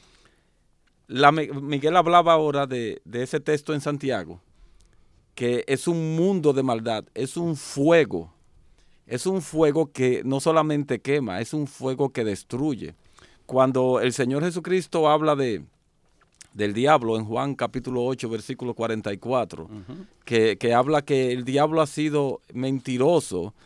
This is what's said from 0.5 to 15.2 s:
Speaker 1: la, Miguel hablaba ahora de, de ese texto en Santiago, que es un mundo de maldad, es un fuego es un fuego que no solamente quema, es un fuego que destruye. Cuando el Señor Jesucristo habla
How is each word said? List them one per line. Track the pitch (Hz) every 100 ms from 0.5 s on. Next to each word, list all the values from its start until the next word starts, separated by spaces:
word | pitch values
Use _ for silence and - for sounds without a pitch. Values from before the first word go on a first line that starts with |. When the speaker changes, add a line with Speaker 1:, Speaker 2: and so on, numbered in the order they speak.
| _ _ _ _ _ _
Speaker 1:
la, | 123 143
Miguel | 156 151 143 139 147 147 180
hablaba | 165 175 170
ahora | 160 151 139 139
de, | 127 113 - -
de | 117
ese | 127 156
texto | 143 151 -
en | 151
Santiago, | 147 147 139 113 82 87 _ _ - _ _ _ _ _ _ -
que | 120 120 -
es | 135 -
un | 170 160 160
mundo | 180 196 151
de | 135
maldad, | 131 113 113 110 -
es | - 131 -
un | 170 151
fuego | - - 147 170 123 87 82 _ _ _ _ _ _ _ _
es | 123 185
un | 190
fuego | 147 156 156 143 151
que | - 127 123
no | 131 135
solamente | 165 160 151 147 143 120
quema, | - 143 120 92
es | 113
un | 156 143
fuego | - 131 131 139
que | -
destruye. | 110 98 - 120 151 123 76 80 _ - - _ -
Cuando | 127 131 127 127 127
el | 120
Señor | 120 123 139
Jesucristo | 175 175 160 185 156 170 156
habla | 151